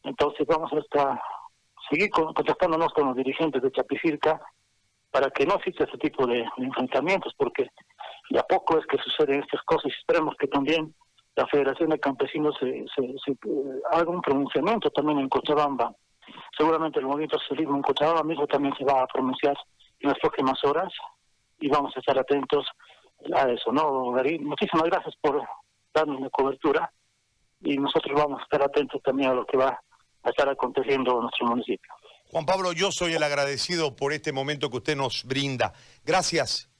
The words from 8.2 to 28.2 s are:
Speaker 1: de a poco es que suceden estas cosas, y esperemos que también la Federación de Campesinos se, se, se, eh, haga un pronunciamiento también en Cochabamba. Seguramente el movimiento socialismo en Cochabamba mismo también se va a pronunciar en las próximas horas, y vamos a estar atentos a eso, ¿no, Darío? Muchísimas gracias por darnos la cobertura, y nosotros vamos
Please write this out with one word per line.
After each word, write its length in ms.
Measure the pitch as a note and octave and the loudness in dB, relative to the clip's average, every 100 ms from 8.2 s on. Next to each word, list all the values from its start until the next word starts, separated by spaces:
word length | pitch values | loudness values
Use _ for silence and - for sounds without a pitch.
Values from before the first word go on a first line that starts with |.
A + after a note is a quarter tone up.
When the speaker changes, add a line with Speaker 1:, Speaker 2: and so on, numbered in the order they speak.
| - | -2
Speaker 1:
de 80 | - | 0
a 60 | |
poco 340 | - F#3 - D#3+ | 2 2 4 0
es 80 | - | 2
que 120 | C#3 | -2
suceden 440 | C3 - D3 C#3 | -2 0 2 2
estas 200 | C#3 C#3+ | 0 -6
cosas, 220 | - D#3+ - | 0 0 0
y 120 | - | -6
esperemos 380 | - B2+ A2+ - | 0 2 0 -2
que 100 | - | -2
también 460 | C#3+ C#3 D#3+ D#3 _ _ _ _ - | 0 2 0 -2 _ _ _ _ -2
la 100 | B2+ | 2
Federación 440 | D3 C3+ B2+ D#3+ | 2 2 2 0
de 80 | D#3 | 2
Campesinos 540 | C#3+ C3 C#3 - D3+ C#3+ | 0 0 -2 0 0 0
se, 240 | B2+ A#2 - | -4 -4 -6
se, 220 | - B2+ C3+ | -4 -4 -4
se, 80 | - | -6
eh, 500 | C3 G#3+ D3 C#3 C3 - | -6 -2 -2 -2 -4 0
haga 160 | D#3+ E3+ | 2 2
un 120 | F3 | 0
pronunciamiento 680 | - C#3 C3+ C#3+ E3 A3+ - | 0 0 2 0 0 0 0
también 300 | - D3+ D3 | 0 0 0
en 100 | C3+ | 0
Cochabamba. 680 | G3 - D3+ D3 C3 A#2 - _ _ - - - - | -2 2 2 2 0 -2 -4 _ _ -20 -20 -16 0
Seguramente 420 | D#3 D#3+ D#3+ D3 | 2 2 0 -2
el 60 | C3 | -2
movimiento 340 | C#3+ D#3 D#3 | -2 -2 -4
socialismo 380 | - C#3 D#3 C#3+ | -4 -4 -2 0
en 40 | |
Cochabamba 420 | - - D3 E3 | 0 2 4 2
mismo 220 | D3+ E3 - | 0 -2 0
también 300 | D#3 C#3 C3 | 2 0 0
se 60 | |
va 200 | C3+ C3+ | 2 2
a 40 | B2+ | 2
pronunciar 480 | - B2+ B2+ D3 C#3+ - _ _ _ | 0 -2 0 0 0 -8 _ _ _
en 80 | D3 | -2
las 100 | - | 0
próximas 420 | D3 - C3 C3 C#3+ | 0 0 0 2 2
horas, 260 | D3+ F#3 - - _ _ _ _ _ | 2 -2 -8 -16 _ _ _ _ _
y 80 | C#3+ | 2
vamos 240 | C#3+ C#3 C3 | 2 2 -4
a 40 | |
estar 180 | C3+ C3 | 0 0
atentos 480 | B2+ C#3+ C3+ D3 C3+ - - - _ _ - | 2 0 2 0 0 -14 -20 -20 _ _ -2
a 160 | D3 C3+ | 2 2
eso, 220 | A#2+ - | 0 0
¿no, 400 | C3 D#3 C3+ B2 | 0 2 0 0
Darío? 280 | B2 C3 E3 | 0 0 -2
Muchísimas 420 | C#3+ D3 G3+ D#3+ | -6 -4 0 2
gracias 320 | E3 F3+ - - | 2 0 -4 -2
por 200 | D3 C#3+ B2 - _ _ _ | 0 0 -4 -14 _ _ _
darnos 260 | D#3 D3+ C3+ | 0 0 -2
la 100 | C3 | -4
cobertura, 640 | - C3+ C3 D3+ C#3 - _ _ _ _ _ _ _ | 0 0 2 2 2 0 _ _ _ _ _ _ _
y 160 | - C#3 | -2 0
nosotros 420 | C#3 D#3+ - | 0 0 2
vamos 220 | C#3+ | 0